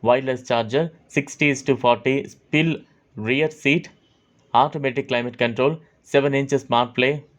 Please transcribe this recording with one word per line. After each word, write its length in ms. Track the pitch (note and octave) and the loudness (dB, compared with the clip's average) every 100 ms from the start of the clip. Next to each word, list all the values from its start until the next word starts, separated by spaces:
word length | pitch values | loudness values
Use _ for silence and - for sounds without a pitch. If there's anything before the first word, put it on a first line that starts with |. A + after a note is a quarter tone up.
| - | 2
వైర్‌లెస్ 400 | B2 C3 B2+ - | 2 2 -6 -2
ఛార్జర్, 380 | A#2+ A2+ C3 E3 - _ - | -2 0 -2 -2 -8 _ -6
sixty 320 | C#3+ - D3 | -6 -2 0
is 80 | C3+ - | 0 -2
to 80 | B2 | 0
forty 320 | B2 A#2 C3 C#3 - | 2 2 0 -2 -4
స్పిల్ 420 | - _ D3+ E3 D3+ - _ _ - G#2+ | -18 _ 0 0 -2 -10 _ _ -10 -4
రియర్ 260 | C3+ D#3 - | -2 -2 -2
సీట్, 260 | C#3 D#3+ - _ _ _ _ _ _ B2 | -2 -2 -4 _ _ _ _ _ _ 0
ఆటోమేటిక్ 440 | C#3+ D3+ C3+ B2+ - | 0 0 -4 -4 -4
క్లైమేట్ 260 | B2 B2 A#2+ | -4 -4 -2
కంట్రోల్, 320 | A#2+ A2+ C3+ D#3+ _ _ _ | -4 0 -2 -2 _ _ _
సెవెన్ 240 | C#3+ C#3 C#3 | 0 2 -2
ఇంచ్ 180 | C#3 C#3 | -2 -2
స్మార్ట్ 300 | - A#2+ B2 - | 0 0 0 0
ప్లే 140 | B2+ D3 - | 0 -2 -10